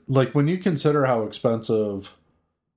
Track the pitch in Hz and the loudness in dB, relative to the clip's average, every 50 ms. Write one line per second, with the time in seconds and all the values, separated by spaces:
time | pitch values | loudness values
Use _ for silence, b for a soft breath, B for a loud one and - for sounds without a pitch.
0 | _ - 131 135 127 120 - 147 143 156 185 180 - 196 160 131 - 151 147 147 | _ 0 2 2 2 2 2 0 2 2 0 0 -2 -2 -2 0 0 2 2 2
1 | 135 131 120 110 107 104 - - - 120 113 113 117 - 113 107 107 104 98 98 | 2 2 2 0 -2 -4 -6 -2 -2 -2 0 -2 -2 0 0 0 0 -2 -4 -8
2 | 101 - - _ _ _ _ _ _ _ _ _ _ _ _ | -10 -14 -20 _ _ _ _ _ _ _ _ _ _ _ _